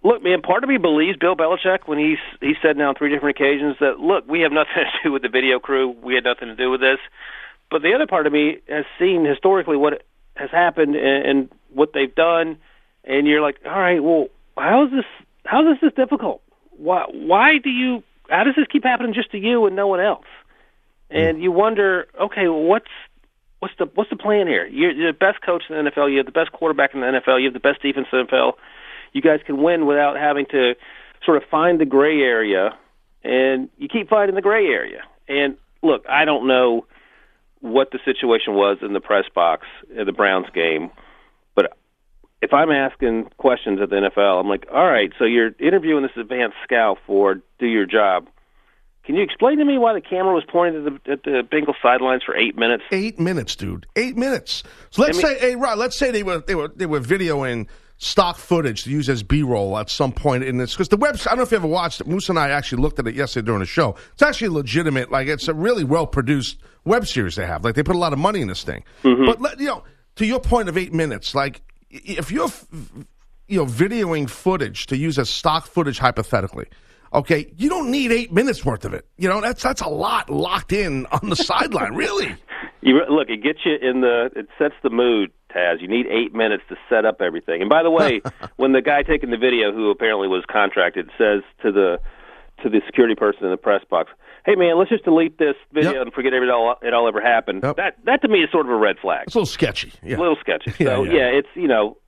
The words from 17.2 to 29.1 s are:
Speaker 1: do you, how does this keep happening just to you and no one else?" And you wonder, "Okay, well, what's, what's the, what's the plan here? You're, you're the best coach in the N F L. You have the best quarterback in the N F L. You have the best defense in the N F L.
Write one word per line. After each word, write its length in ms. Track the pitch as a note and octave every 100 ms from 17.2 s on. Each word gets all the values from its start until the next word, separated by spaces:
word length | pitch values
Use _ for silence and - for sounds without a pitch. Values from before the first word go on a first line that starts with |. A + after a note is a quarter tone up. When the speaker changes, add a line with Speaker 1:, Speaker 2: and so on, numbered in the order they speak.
| D3+ F#3 C4 D#4
Speaker 1:
do 120 | C#4
you, 340 | B3 B3+ A#3+ - _ _
how 140 | E3
does 100 | A#3 C4+
this 120 | C#4+
keep 120 | D4
happening 300 | B3+ A#3+ A#3+
just 180 | G#3+ A#3
to 60 | G#3
you 280 | G3+ A#3+ G#3
and 100 | F#3+
no 120 | G3+
one 120 | F#3+
else?" 260 | G3+ F#3 - - _ _ _ _ _ _ _
And 320 | D#3 D#3+ D#3
you 100 | F3+
wonder, 560 | F3 G#3+ A3 G3 F#3 - -
"Okay, 280 | G3+ G#3 F#3
well, 160 | D#3+
what's, 280 | E3 G#3 - - - _ _ _ _ _
what's 140 | - -
the, 80 | E3
what's 160 | - G#3+
the 60 | G#3
plan 320 | G#3 G#3 F#3
here? 200 | A2+ E2+
You're, 240 | - E3+
you're 200 | C#3+ E3+
the 60 | F#3+
best 240 | F#3+ G#3
coach 220 | - F3 -
in 60 | D#3
the 40 |
N 80 | D3
F 100 | C#3+
L. 120 | C#3+
You 80 | C3+
have 80 | C3
the 60 |
best 200 | - D#3+
quarterback 420 | - E3 C#3+ C#3
in 80 | C#3
the 60 | B2+
N 80 | C3
F 80 | B2+
L. 120 | C3
You 60 | C3
have 80 |
the 60 | B2
best 220 | C#3 C#3
defense 260 | C#3+ C3+ C3
in 60 | C3
the 40 |
N 60 | B2
F 60 |
L. 240 | C3 B2+ - - - - - -